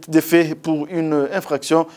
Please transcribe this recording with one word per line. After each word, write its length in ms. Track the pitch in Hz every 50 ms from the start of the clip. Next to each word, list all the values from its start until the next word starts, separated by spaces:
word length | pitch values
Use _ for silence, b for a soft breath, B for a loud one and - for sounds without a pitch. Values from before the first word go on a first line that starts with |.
| - -
des 120 | 156 160
faits 360 | 156 160 170 170 165 156 156
pour 320 | 156 - 165 160 151 147 -
une 400 | 180 165 160 156 156 147 139 - -
infraction 540 | 190 - - 151 135 - - 156 165 160 160 B